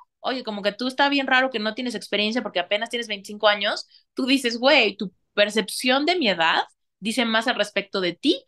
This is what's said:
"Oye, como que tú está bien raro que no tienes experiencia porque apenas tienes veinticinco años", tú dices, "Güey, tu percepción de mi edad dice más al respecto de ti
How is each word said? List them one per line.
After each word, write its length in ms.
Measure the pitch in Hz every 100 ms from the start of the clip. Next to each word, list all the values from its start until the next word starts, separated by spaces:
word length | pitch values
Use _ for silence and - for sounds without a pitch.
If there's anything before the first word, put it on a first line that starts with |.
| _ _
"Oye, 240 | - 262
como 180 | 233 202
que 100 | 202
tú 160 | 202 254
está 220 | 262 277
bien 180 | 277 262
raro 220 | 262 262
que 80 | 233
no 140 | 214 220
tienes 200 | 247 214
experiencia 460 | - 202 214 240
porque 160 | 214 180
apenas 300 | 175 208 233
tienes 180 | 240 214
veinticinco 400 | 202 196 208 214
años", 400 | 208 208 349 - - _
tú 120 | - 254
dices, 320 | 269 240 233
"Güey, 380 | 262 277 214 196
tu 160 | 190 _ _
percepción 720 | 208 208 214 202 - 254 269 302
de 120 | 359
mi 120 | 226
edad 340 | 175 165 - - _ _ _
dice 260 | 208 233 233
más 220 | 220 240
al 80 | 226
respecto 460 | 202 196 190 196
de 120 | 180
ti 300 | 170 285 523